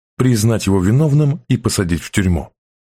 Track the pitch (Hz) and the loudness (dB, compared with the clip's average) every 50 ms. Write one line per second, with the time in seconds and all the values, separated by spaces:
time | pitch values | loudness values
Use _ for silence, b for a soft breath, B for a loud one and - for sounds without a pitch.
0 | _ _ _ - 123 131 123 110 101 117 113 101 - 98 98 98 90 95 113 135 | _ _ _ -2 0 2 2 2 2 0 0 0 0 0 0 2 2 2 2 2
1 | 160 151 139 151 151 143 143 185 - - 131 - - 110 - - 101 85 87 80 | 2 2 2 2 2 0 -2 -4 -4 -4 -4 -2 -2 -2 -2 -2 -2 -2 -2 -4
2 | - - - - 98 92 87 76 67 - - _ _ _ _ _ | -4 -4 -4 -2 0 0 0 -2 -4 -8 -16 _ _ _ _ _